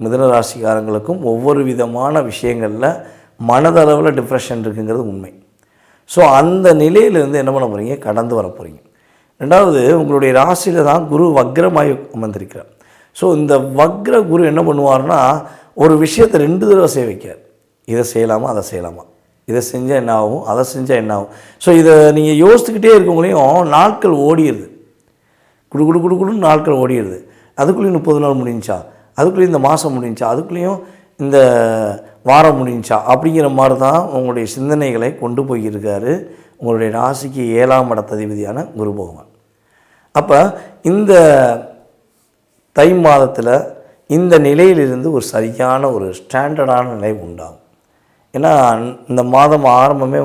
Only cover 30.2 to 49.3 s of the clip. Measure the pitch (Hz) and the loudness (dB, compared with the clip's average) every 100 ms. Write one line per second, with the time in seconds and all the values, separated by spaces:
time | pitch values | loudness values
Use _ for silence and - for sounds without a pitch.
30.2 | 117 123 165 175 180 190 - - _ - | -4 -4 -6 -6 -6 -8 -12 -20 _ -10
31.2 | 139 139 127 120 113 110 107 101 - _ | 0 4 4 4 0 -2 -4 -8 -16 _
32.2 | 127 143 160 139 127 120 107 107 123 131 | 2 4 4 2 -4 -6 -4 -2 0 -2
33.2 | 160 160 143 131 135 131 135 160 180 135 | 0 0 -2 2 0 2 0 0 -2 -6
34.2 | 127 120 110 135 135 151 139 113 117 - | -4 -6 -6 -6 -4 -2 -2 -2 -4 -6
35.2 | 120 120 135 120 107 104 104 101 117 175 | -6 -6 -4 -4 -6 -6 -6 -4 -4 -4
36.2 | 175 - _ - 117 113 110 113 123 135 | -8 -20 _ -10 -4 -2 -2 -2 -4 -4
37.2 | 135 135 120 113 127 131 123 110 - 107 | -10 -8 -2 0 2 2 0 -4 -6 -8
38.2 | 107 104 101 120 175 110 107 101 87 80 | -8 -8 -8 -10 -10 -8 -8 -8 -12 -16
39.2 | - _ _ _ _ _ _ _ _ 147 | -20 _ _ _ _ _ _ _ _ -4
40.2 | - 143 196 - - _ 160 196 202 185 | 2 2 2 -2 -18 _ -2 0 4 6
41.2 | 156 139 123 117 - - _ _ _ _ | 6 6 2 -2 -10 -20 _ _ _ _
42.2 | _ _ _ _ _ - 160 180 160 139 | _ _ _ _ _ 2 4 4 4 4
43.2 | 131 - 120 135 - - - _ - 151 | 2 -2 0 0 -2 -16 -20 _ -4 0
44.2 | 180 165 143 147 185 170 139 127 156 139 | 4 4 4 4 4 4 0 -2 -4 -4
45.2 | - 110 113 113 127 131 139 110 95 92 | -4 -4 -4 -2 -2 0 -2 -4 -6 -10
46.2 | - 131 143 151 131 123 123 110 107 104 | -6 -4 -4 -2 0 0 -2 -6 -6 -6
47.2 | 85 82 80 80 _ _ _ _ _ _ | -12 -16 -18 -20 _ _ _ _ _ _
48.2 | _ 131 160 147 123 113 120 127 - 123 | _ -4 0 2 2 0 -6 -12 -6 -4
49.2 | 123 | 0